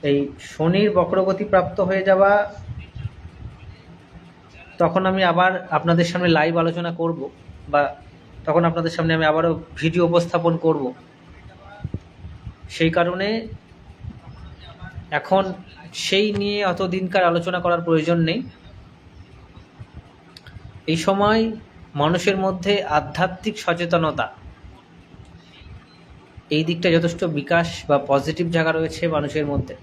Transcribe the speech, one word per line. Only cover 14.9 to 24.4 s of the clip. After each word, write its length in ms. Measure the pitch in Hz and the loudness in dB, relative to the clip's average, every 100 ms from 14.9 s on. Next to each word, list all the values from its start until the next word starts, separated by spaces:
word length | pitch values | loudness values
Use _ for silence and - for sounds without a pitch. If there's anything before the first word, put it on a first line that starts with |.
| - - | -16 -8
এখন 420 | 147 - 190 185 180 - - 170 | -8 0 0 0 -8 -14 -20 -16
সেই 400 | - - 190 214 | -10 0 2 2
নিয়ে 320 | 202 202 208 196 | 0 -2 0 -2
অত 160 | 175 | 0
দিনকার 420 | 190 185 185 190 | -2 -2 0 2
আলোচনা 360 | 175 170 175 180 | 4 2 0 -2
করার 220 | 175 170 | 0 0
প্রয়োজন 360 | 170 160 160 170 | 2 2 2 2
নেই। 240 | 160 202 262 - - - - - - - - - - - - - - - - - - - - - - - - | 2 -2 -6 -16 -20 -20 -20 -20 -20 -20 -20 -20 -20 -20 -20 -20 -20 -20 -20 -20 -20 -20 -20 -20 -20 -12 -2
এই 100 | 165 | 0
সময় 540 | 202 196 208 220 226 208 - - - 143 | 0 2 4 4 0 -4 -16 -20 -12 0
মানুষের 420 | 151 175 208 185 | 2 2 0 0
মধ্যে 460 | 190 185 185 202 | -2 -2 0 0
আধ্যাত্মিক 760 | 170 151 143 156 180 180 220 208 | 2 -2 -2 -2 -2 -2 -8 -4
সচেতনতা, 760 | - 170 170 170 160 131 110 - | -2 -2 0 2 0 -2 -6 -8